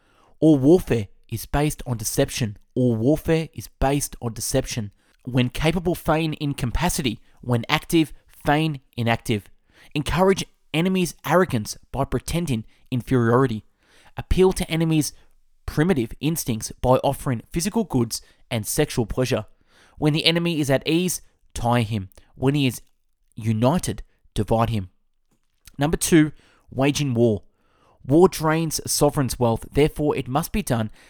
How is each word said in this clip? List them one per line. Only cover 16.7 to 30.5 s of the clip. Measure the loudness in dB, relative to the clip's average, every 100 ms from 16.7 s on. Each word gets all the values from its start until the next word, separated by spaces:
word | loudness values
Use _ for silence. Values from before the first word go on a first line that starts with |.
| -4
by | 2 2
offering | 2 -2 -4 -6 -6
physical | -6 -2 -2
goods | -2 0 -2 -4 -12 _ -8
and | -6 -4
sexual | -2 -2 -2 -4
pleasure. | -2 -2 -2 -6 _ _ _ _ -2
When | 0
the | 2 2
enemy | 2 0 0
is | 2
at | 0 2
ease, | 0 0 -4 -12 _ _ -4
tire | 0 2
him. | 0 -4 -8 -14 -20 -2
When | 0
he | 2 0
is | -2 -10 _ _ _ _ -8
united, | -4 2 2 2 -2 -8 -12 _ _ -6
divide | -2 0 0
him. | -2 -6 _ _ _ _ _ _ _ -14 -4
Number | -2 0
two, | 4 4 4 0 _ _ _
waging | -2 0 0 0 2
war. | 2 2 -4 _ _ _ _ _ 0
War | 6 6
drains | 4 0 0 -2 -4 -4
sovereign's | 0 2 2 -2 0
wealth, | 0 0 -2
therefore | 0 2 2 -2 -2
it | -2
must | -4 -4